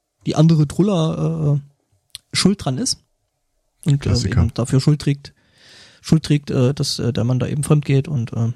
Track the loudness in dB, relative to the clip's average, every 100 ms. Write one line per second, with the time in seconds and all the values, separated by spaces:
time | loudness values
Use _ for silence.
0 | _ _ -4 2 4 4 2 0 0 0
1 | -2 -2 -4 -2 0 -2 -4 _ _ _
2 | _ -20 _ 0 0 0 -4 -4 -4 -6
3 | _ _ _ _ _ _ _ _ -2 0
4 | 0 0 0 2 0 0 -2 0 2 2
5 | 0 -4 -8 _ _ _ -20 -20 -20 _
6 | 0 0 2 -2 0 0 0 0 -4 -4
7 | -4 -2 -2 -2 -2 -2 0 0 2 0
8 | 0 -4 -4 -4 -4